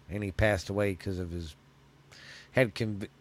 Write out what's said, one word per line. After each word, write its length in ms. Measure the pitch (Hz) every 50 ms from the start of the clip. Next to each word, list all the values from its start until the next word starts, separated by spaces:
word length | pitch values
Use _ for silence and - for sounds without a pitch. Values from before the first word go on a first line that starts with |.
| - -
and 120 | 104 104 104
he 100 | 98 87
passed 360 | - 107 107 104 92 - -
away 260 | 98 101 104 101 95
'cause 240 | 90 - 98 95 90
of 120 | 90 85
his, 240 | 85 87 85 78 - - - - - _ - _ _ - - - - - - - - - - -
had 240 | - 131 131 110 -
conv-, 340 | - 120 107 104 98 107 - - _